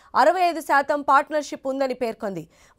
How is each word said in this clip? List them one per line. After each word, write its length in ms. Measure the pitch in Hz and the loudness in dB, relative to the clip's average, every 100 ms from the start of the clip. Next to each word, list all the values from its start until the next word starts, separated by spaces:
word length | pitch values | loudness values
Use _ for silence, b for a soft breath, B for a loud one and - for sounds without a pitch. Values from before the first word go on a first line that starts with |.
| b | b
అరవై 280 | 208 285 359 | 2 4 4
ఐదు 180 | 349 330 | 0 0
శాతం 380 | - 285 285 294 | 0 0 0 -2
పార్ట్నర్‌షిప్ 640 | 285 277 285 302 285 294 269 | 2 2 2 -4 -6 -8 -6
ఉందని 280 | 269 269 254 | -4 -4 -4
పేర్కొంది. 400 | 233 - 208 175 165 b b | -6 -6 -8 -8 -12 b b